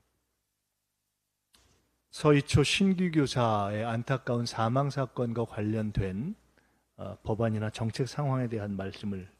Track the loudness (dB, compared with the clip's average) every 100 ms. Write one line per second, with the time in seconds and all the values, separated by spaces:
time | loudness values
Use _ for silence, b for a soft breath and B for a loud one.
0 | _ _ _ _ _ _ _ _ _ _
1 | _ _ _ _ _ _ _ _ _ _
2 | _ 0 6 6 6 4 4 4 2 4
3 | 2 2 2 2 2 2 0 -2 -2 -4
4 | -2 -2 0 -2 -2 0 2 2 0 -2
5 | -4 -2 -2 -2 -4 -2 -2 0 0 0
6 | -2 -4 -6 -8 _ _ _ _ _ -14
7 | -12 -10 -4 0 0 0 -4 -4 -4 -2
8 | -4 -2 -2 -2 -2 -4 -4 -4 -6 -6
9 | -8 -8 -10 _